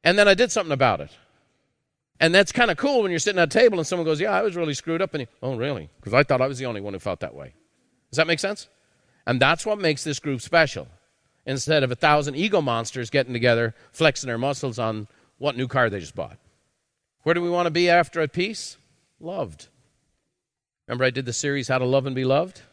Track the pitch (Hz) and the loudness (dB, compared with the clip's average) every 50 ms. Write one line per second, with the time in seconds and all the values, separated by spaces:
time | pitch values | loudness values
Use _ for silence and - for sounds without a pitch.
0 | _ 165 185 208 208 202 196 185 233 196 - 226 185 160 147 127 135 120 98 73 | _ 2 4 6 6 6 6 4 4 0 2 -2 -2 -2 0 2 4 4 2 0
1 | 71 76 - _ _ _ _ _ _ _ _ _ _ _ _ _ _ _ _ _ | -4 -12 -16 _ _ _ _ _ _ _ _ _ _ _ _ _ _ _ _ _
2 | _ _ _ _ - 165 170 190 196 - - 247 240 226 170 - - 277 285 247 | _ _ _ _ 0 4 4 4 4 4 2 2 2 2 2 0 0 2 2 2
3 | 214 190 175 165 - 208 196 175 170 151 - 208 247 240 208 175 156 - 185 180 | 2 2 0 -2 -2 0 2 2 2 2 4 6 6 6 4 2 -2 -2 -4 -2
4 | 165 160 156 147 180 214 196 185 214 214 175 175 170 156 143 - - 165 165 165 | 0 -2 0 0 0 0 0 0 0 0 -2 -2 -4 -4 -4 -6 -6 -4 -2 -2
5 | 190 190 - 151 127 - _ _ - 127 135 113 120 143 143 101 76 73 _ _ | -2 -4 -4 -8 -8 -10 _ _ -8 -6 -4 -4 -4 -4 -4 -6 -8 -12 _ _
6 | - 98 104 131 143 - 143 123 127 139 139 123 135 123 113 104 98 104 98 92 | -10 0 2 2 4 4 2 0 0 -2 -2 -6 -8 -8 -8 -8 -8 -8 -10 -8
7 | - 104 90 - - 71 55 71 69 65 _ _ _ _ _ _ _ _ _ _ | -6 -6 -6 -6 -8 -12 -12 -14 -18 -18 _ _ _ _ _ _ _ _ _ _
8 | _ _ - 135 160 160 170 151 - 190 208 - - _ _ _ _ _ _ _ | _ _ -2 -2 0 0 0 -2 -2 -6 -6 -8 -12 _ _ _ _ _ _ _
9 | _ _ _ _ _ - 123 127 131 135 165 - - 220 208 208 190 160 151 135 | _ _ _ _ _ -2 2 2 4 4 2 2 0 -4 -4 0 0 -2 -2 -2
10 | - 160 143 - - 147 139 120 - - - 170 160 143 - 92 69 60 - _ | -4 -8 -8 -6 -4 -6 -6 -6 -6 0 2 2 2 2 0 -10 -12 -12 -18 _
11 | _ _ _ _ _ _ _ _ _ - 131 135 - 147 160 151 135 123 123 - | _ _ _ _ _ _ _ _ _ -8 -8 -6 -2 0 2 2 2 0 -2 0
12 | - 151 151 151 147 147 135 143 185 214 202 185 151 131 117 113 117 - - 131 | 4 4 4 4 2 -2 -4 -4 -2 0 0 0 0 0 -2 -2 -4 -6 -8 -10
13 | 120 110 - 143 131 123 123 117 117 123 117 117 117 113 110 _ - _ _ - | -10 -2 0 0 0 0 -2 0 2 2 4 4 2 -2 -4 _ -20 _ _ 0
14 | 165 156 131 - - 127 117 117 127 139 143 - - 135 113 113 117 110 110 107 | 2 2 2 0 -6 -6 -4 -4 -4 -4 -4 -4 -6 -8 -6 -4 -4 -4 -4 -6
15 | 104 - _ _ _ _ _ _ 135 147 131 117 131 123 127 135 123 113 98 98 | -10 -12 _ _ _ _ _ _ -4 -4 -2 -2 -6 -2 2 2 2 2 0 -4
16 | 82 73 - - 80 - - _ _ _ _ _ _ _ _ _ _ _ _ _ | -10 -10 -10 -10 -10 -10 -12 _ _ _ _ _ _ _ _ _ _ _ _ _
17 | _ _ _ _ _ 160 170 175 175 175 175 175 175 170 156 170 175 175 170 175 | _ _ _ _ _ -2 -2 0 0 -2 -2 0 -2 0 0 2 2 4 4 4
18 | 165 - - 165 160 139 - 175 180 208 220 - - - - _ _ _ _ _ | 4 2 -2 -4 -4 -2 -2 -4 -4 -4 -4 -10 -12 -14 -16 _ _ _ _ _
19 | _ _ _ _ 165 165 190 190 143 95 78 76 - _ _ _ _ _ _ _ | _ _ _ _ -14 -12 -8 -6 -8 -8 -8 -18 -20 _ _ _ _ _ _ _
20 | _ _ _ _ _ _ _ _ _ _ _ _ _ _ _ _ _ - 120 123 | _ _ _ _ _ _ _ _ _ _ _ _ _ _ _ _ _ -10 -4 0
21 | 131 131 123 131 135 123 117 - - 143 139 143 123 - 131 127 127 123 135 135 | 0 0 0 -2 -6 -6 -6 -4 -4 -4 -4 -4 -2 -2 -2 0 0 2 2 0
22 | 127 139 131 131 131 127 131 147 170 185 - - - _ | 0 0 -4 -2 0 2 2 2 0 -2 -8 -20 -20 _